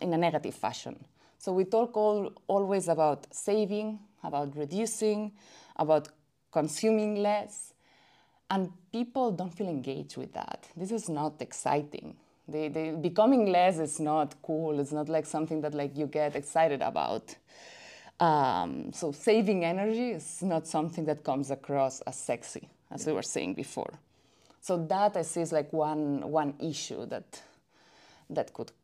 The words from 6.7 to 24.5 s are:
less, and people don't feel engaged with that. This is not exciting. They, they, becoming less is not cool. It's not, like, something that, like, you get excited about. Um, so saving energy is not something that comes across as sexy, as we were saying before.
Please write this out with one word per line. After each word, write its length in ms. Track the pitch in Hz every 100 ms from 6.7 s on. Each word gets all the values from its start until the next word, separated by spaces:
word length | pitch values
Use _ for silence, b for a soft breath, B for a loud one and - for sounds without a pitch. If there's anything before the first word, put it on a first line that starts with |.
| - 220 220 214 208
less, 500 | 202 208 208 - - _ b b b b b b -
and 200 | 196 180 - _
people 380 | 226 240 269 247
don't 240 | 175 185 170
feel 140 | 208
engaged 500 | 147 127 135 143 -
with 160 | 131 -
that. 340 | - - - -
This 160 | 185
is 160 | 226 196
not 320 | 151 151 151
exciting. 760 | 123 - - 143 147 - - - _ _ -
They, 220 | 151 156
they, 220 | 151 160
becoming 600 | 160 147 170 220 269 208
less 280 | 180 180 170
is 200 | 151 -
not 360 | 151 156 147 -
cool. 380 | - 156 160 151
It's 120 | 139
not, 160 | 151 151
like, 160 | 160 151
something 380 | 156 160 160
that, 100 | 151
like, 240 | 147 143 139
you 120 | 147
get 280 | 151 147 147
excited 460 | 143 165 165 139
about. 540 | - - 71 110 - - _ B B B B B B -
Um, 760 | 170 151 131 92 87 67 -
so 200 | - 165
saving 520 | 143 - 220 202 196 170
energy 460 | 180 208 220 247
is 320 | 185 160 -
not 240 | 190 165 156
something 400 | 165 160 170 156
that 180 | 147 -
comes 260 | 135 135
across 520 | 135 - 143 135 131
as 140 | - -
sexy, 520 | - 117 - - - _ -
as 160 | - 151
we 80 | 143
were 80 |
saying 320 | - - 90 95
before. 400 | 139 - - - _ b b b b